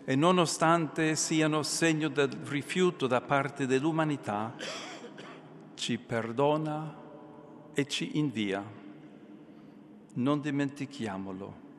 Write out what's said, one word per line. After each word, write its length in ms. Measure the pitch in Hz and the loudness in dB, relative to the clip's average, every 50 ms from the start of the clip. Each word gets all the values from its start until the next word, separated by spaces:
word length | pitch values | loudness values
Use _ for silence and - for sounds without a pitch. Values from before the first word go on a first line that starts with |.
| - | 0
e, 100 | - 135 | 2 2
nonostante 1000 | 135 156 175 185 180 170 151 - - 175 160 170 170 160 139 - 160 160 156 156 | 4 6 6 6 6 4 4 2 4 6 6 6 4 4 0 0 0 2 2 2
siano 460 | 151 - - 165 156 156 156 151 156 | 0 0 2 2 4 4 4 2 2
segno 460 | 139 - - - 170 165 160 151 151 156 | 0 0 0 2 4 4 4 4 0 0
del 200 | 131 147 139 135 - - - | 2 2 2 2 0 -6 -8
rifiuto 640 | 123 139 143 - - - 185 185 180 175 - 139 | -4 -4 -4 -4 -2 2 4 4 4 4 2 0
da 140 | 120 127 120 | 2 2 2
parte 440 | - - 147 139 135 139 - - 139 | 2 4 2 2 2 0 -2 -2 0
dell'umanità, 880 | 123 131 131 139 165 156 160 156 151 147 135 - 117 101 104 107 113 - - - - - - - - - - - - - - - - - - - - - - - - - | 2 2 4 4 2 2 2 2 2 0 -2 -2 -4 -2 -2 -4 -6 -8 -10 -10 -10 -8 -10 -10 -12 -14 -14 -14 -16 -16 -16 -16 -16 -16 -18 -18 -18 -20 -20 -20 -18 -10
ci 220 | - - - 120 | -8 -4 -4 -4
perdona 960 | 107 - - 120 113 110 113 117 131 143 147 151 156 156 156 151 151 156 156 - - - - - - - - - - - - - - - - | -4 -4 -2 -2 -2 -2 -2 0 2 4 4 4 2 0 -4 -4 -6 -8 -10 -12 -14 -18 -18 -18 -18 -18 -18 -18 -20 -20 -20 -20 -20 -20 -6
e 140 | - - 139 | -4 -2 -2
ci 320 | - - - 160 175 - 156 | -2 -2 -4 -4 -2 0 0
invia. 440 | 151 143 113 113 107 101 92 98 104 113 110 - - - - - - - - - - - - - - - - - - - - - - - - - - - - | 0 0 0 0 0 0 0 -2 -2 -6 -12 -16 -16 -18 -18 -18 -20 -20 -20 -20 -20 -20 -20 -20 -20 -20 -20 -20 -20 -20 -20 -20 -20 -20 -20 -20 -20 -10 -4
Non 260 | 131 120 139 147 147 | 0 2 2 2 0
dimentichiamolo. 1200 | 139 151 139 143 143 135 139 - 139 131 - - 113 104 95 98 98 95 95 95 98 101 101 - - - - | 0 -2 -2 0 -2 -2 -4 -8 -10 -10 -8 -8 -6 -6 -6 -6 -8 -8 -8 -10 -10 -12 -14 -16 -20 -20 -20